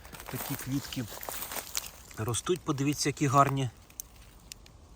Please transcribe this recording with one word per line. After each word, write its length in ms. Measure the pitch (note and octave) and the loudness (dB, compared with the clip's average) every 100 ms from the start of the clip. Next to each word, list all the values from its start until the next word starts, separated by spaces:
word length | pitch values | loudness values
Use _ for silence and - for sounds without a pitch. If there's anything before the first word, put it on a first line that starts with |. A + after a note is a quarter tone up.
| - - - | -14 -14 -8
такі 240 | B2+ - | -6 -4
квітки 500 | C#3 - C3+ - - A#2 - - - - - - - - - - - | -4 0 0 0 -4 -4 -6 -8 -6 -6 -6 -6 -6 -6 -8 -12 -4
ростуть, 420 | A2 A#2 - F#3 | -2 0 0 0
подивіться, 480 | - C#3 C#3 D3 D3 | 0 2 2 2 0
які 180 | C3+ D3 | 2 6
гарні. 440 | C#3 C#3 C3+ C3 - - - - - - - - - - - - | 8 8 6 0 -4 -14 -14 -14 -16 -20 -20 -18 -18 -18 -20 -20